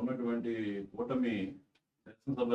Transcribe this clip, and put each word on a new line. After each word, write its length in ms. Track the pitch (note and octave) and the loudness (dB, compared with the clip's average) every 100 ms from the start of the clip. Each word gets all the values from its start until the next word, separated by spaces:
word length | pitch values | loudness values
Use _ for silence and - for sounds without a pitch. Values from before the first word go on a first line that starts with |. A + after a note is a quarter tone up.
ఉన్నటువంటి 500 | A#2+ B2 A#2 A#2 A#2 A2+ G#2 G2+ G2 - | -2 0 0 0 0 -2 -2 -2 -6 -4
కూటమి 400 | B2 B2+ A#2+ G#2 F#2+ - - _ _ _ | 0 2 2 2 -2 -6 -16 _ _ _
శాసనసభ 460 | - - - B2 A#2+ | -20 -10 -2 2 6